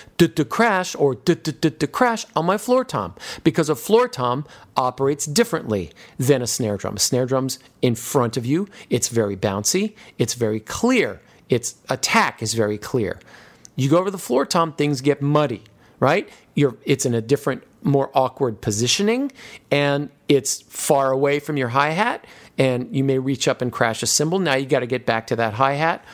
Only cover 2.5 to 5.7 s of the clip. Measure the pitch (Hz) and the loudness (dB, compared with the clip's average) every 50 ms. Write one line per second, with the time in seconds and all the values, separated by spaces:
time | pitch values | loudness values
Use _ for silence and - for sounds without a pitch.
2.5 | 196 208 - 247 247 262 247 - - 117 95 85 - - - - - - - 160 | 0 0 0 0 0 0 0 0 -4 -4 -4 -6 -8 -12 -16 -16 -14 -2 -2 0
3.5 | - 170 156 147 147 - - - 214 233 247 240 - 143 123 120 123 139 147 - | 0 2 0 0 -2 -2 2 4 4 4 4 2 0 -2 -2 0 0 -2 -4 -8
4.5 | - - - - _ 135 131 127 - - 135 139 151 143 - 151 143 220 226 - | -14 -20 -20 -4 _ 0 0 0 0 0 0 0 0 0 -4 0 2 2 2 2
5.5 | 170 - - 120 | 0 -4 -4 -2